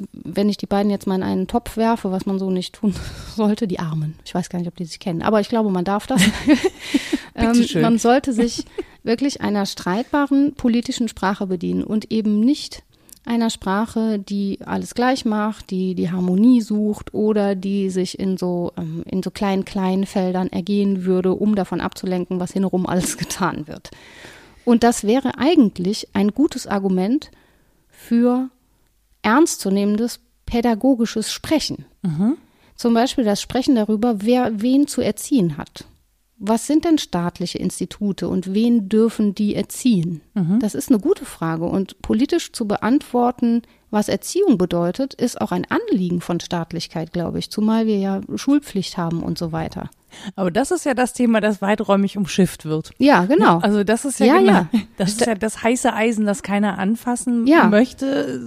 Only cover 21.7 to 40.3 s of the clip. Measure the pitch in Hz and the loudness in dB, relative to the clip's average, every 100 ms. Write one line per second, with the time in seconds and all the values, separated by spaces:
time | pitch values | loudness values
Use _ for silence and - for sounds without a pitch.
21.7 | 175 185 - 185 180 175 185 180 190 190 | -4 -6 -6 -4 -4 -2 -4 -4 -2 0
22.7 | 185 185 180 165 - - - 175 - 151 | 0 0 0 -2 -4 -8 -4 -4 -4 -10
23.7 | - - - - - - - - - - | -14 -18 -20 -20 -20 -20 -20 -20 -8 2
24.7 | 233 233 240 202 254 262 - 254 349 214 | 4 4 2 2 0 0 0 2 4 4
25.7 | - 180 214 - - 202 - 311 254 - | 2 -4 -4 -6 0 0 2 0 0 -4
26.7 | 196 190 185 190 277 - _ _ _ _ | -2 0 0 2 0 -4 _ _ _ _
27.7 | _ _ _ - 233 240 247 262 _ _ | _ _ _ -2 2 4 2 -2 _ _
28.7 | _ _ _ _ _ 208 254 339 - 196 | _ _ _ _ _ 2 4 4 0 -2
29.7 | 196 202 208 233 - _ _ - 240 233 | 0 2 0 -2 -6 _ _ -4 0 2
30.7 | 214 254 254 226 - 214 - - 311 - | 2 2 2 0 -2 -6 -8 -2 -2 0
31.7 | - 143 _ 190 151 208 330 _ _ _ | -8 -12 _ -6 0 0 0 _ _ _
32.7 | - 240 233 254 - 214 202 - 247 269 | -4 2 2 2 2 0 0 -2 -2 2
33.7 | 247 208 214 240 214 208 247 247 220 240 | 2 2 0 0 0 2 2 2 0 2
34.7 | 262 294 - - - - 277 170 147 - | 2 2 0 -2 -4 0 2 2 -2 -12
35.7 | - - _ _ _ _ _ 202 226 - | -14 -20 _ _ _ _ _ -2 -2 2
36.7 | 302 339 302 - 180 175 - 175 - 185 | 0 2 0 0 -4 -4 -4 -8 -4 -6
37.7 | - 180 - 208 185 175 185 180 196 233 | -4 -8 -4 -4 -2 -4 -4 -2 0 4
38.7 | 240 190 214 226 - 208 185 208 - 202 | 2 2 4 2 2 -2 0 -2 -2 -4
39.7 | - 254 202 165 156 _ | -2 2 2 0 -6 _